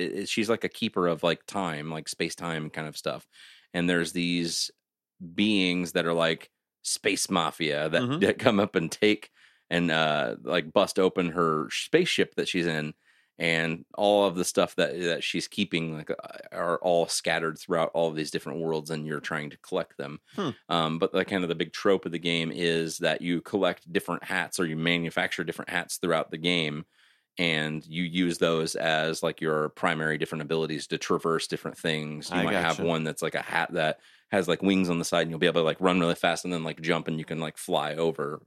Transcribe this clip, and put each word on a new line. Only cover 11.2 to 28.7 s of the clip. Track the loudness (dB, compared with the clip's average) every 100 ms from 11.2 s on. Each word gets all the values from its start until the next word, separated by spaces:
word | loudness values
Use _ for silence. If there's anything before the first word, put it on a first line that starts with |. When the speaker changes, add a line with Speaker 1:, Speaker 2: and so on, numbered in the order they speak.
| 0
Speaker 1:
her | 2 2 2 -2
spaceship | -6 2 2 4 2 0 0
that | -2
she's | 0 0
in, | 0 -4 -8 _ _ _ -4
and | 0 0 0 -4 -8
all | 0 4 6 4
of |
the | 2
stuff | 0 2 2 2
that, | 0 0
that | -2 0
she's | -2 -4 -4
keeping, | -4 -2 -2 -4 -6
like, | -6
uh, | -8 -8 -16 -12
are | -6 -2 0
all | 4 4 2
scattered | 0 0 0 0 -4
throughout | -2 0 2
all | 2 0
of | 0
these | -4
different | -6 -6 -4
worlds, | -2 -2 -4
and | -6 -4
you're | -6
trying | -4 -6 -6
to | -12
collect | -6 -4 -4 -8
them. | -10 -10 _
Speaker 2:
Hmm. | -6 -6 -6 -2
Speaker 1:
Um, | 0 0 0
but | 0
the | 0
kind | 0 0
of | 0
the |
big | -2 -4
trope | 0 2 2 2
of |
the | -4
game | 0 0 -2
is | 0 2 2 0 0
that | 0 0
you | 0 -2
collect | 0 2 2 0 -4
different | -4 -2 -6
hats, | -2 -4 -2 -2
or | -2
you | 0
manufacture | 0 0 0 -2 -2 -2
different | -4 -6 -4
hats | -4 -4 -4
throughout | 0 2 0
the | -2
game, | 0 2 0 -4 -10 _ _ _ _ -2
and | 0 2 0 -4 -6
you | -4
use | -2 0 0 2
those | 2 2 0